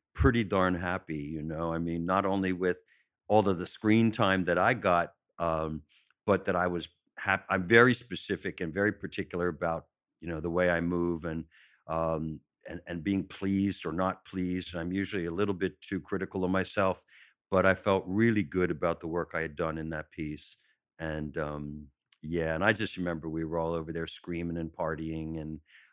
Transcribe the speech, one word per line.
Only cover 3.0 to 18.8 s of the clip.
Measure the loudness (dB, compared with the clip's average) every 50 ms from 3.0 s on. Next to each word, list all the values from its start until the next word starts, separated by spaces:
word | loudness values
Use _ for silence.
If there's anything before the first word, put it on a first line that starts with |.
| _ _ _ _ _ 2
all | 4 6 6 6
of | 2 0
the | -2
screen | -6 -6 -2 2 4 6 6 6 4
time | 4 2 2 4 4 2 2
that | 2 2 4
I | 4 4 2
got, | 2 2 2 4 4 2 0 -6 _ _ _ _ -4
um, | -2 0 0 0 -2 -4 -6 -8 -10 _ _ _ _ _ _ _ _
but | 2 2 2 2
that | 0 0
I | 2 2
was | 0 0 -2 -6 -8 _ _ _ _ _ -6
hap-, | -2 0 0 0 0 0
I'm | 0 0 4
very | 6 8 10 10 8 6
specific | 2 -2 -8 -8 -6 -4 -4 -4 -4 -4 -6 -6 -4
and | -4 -4 0
very | 0 2 0 0
particular | -2 -6 -8 -6 -6 -6 -4 -4 -2 -2 -2
about, | -2 -2 -2 -2 -2 -4 -6 _ _ _ _ _ _ _
you | -8 -8
know, | -6 -4
the | -4 -2
way | 0 2 4 4
I | 4 2
move | 2 0 0 0 0 0 -2 -2 -4
and, | -6 -6 -6 -8 -10 _ _ -20 _ _ _ _
um, | -4 -2 -2 0 0 0 -2 -4 -6 -8 -10 _ _ _ _ -14
and, | -12 -12 -12 -10
and | -10 -10 -6 -2
being | 0 0 0 -2 -4
pleased | -8 -6 -4 0 0 2 2 0 0 -2 -6
or | -6 -2
not | -2 -2 -2 -2 -4 -10
pleased. | -10 -6 -4 -4 -4 -4 -4 -6 -6 -6
And | -6
I'm | -4 -4 -2
usually | -2 -2 -2 -2 -4 -4
a | -2
little | -2 0 0 0 0
bit | 0 -2 -4 -4 _
too | -8 -6 -6 -6
critical | -4 -4 -4 -4 -4 -4 -4 -2 0
of | 2
myself, | 2 0 0 0 0 2 2 2 0 -2 -6 _ -20 -20 -20 -20 _ _ _ 0
but | 2 4 6
I | 6 4
felt | 4 2 2 2 2 2
really | 0 0 2 2 4 4 2 0
good | 0 0 0 2 2
about | 0 0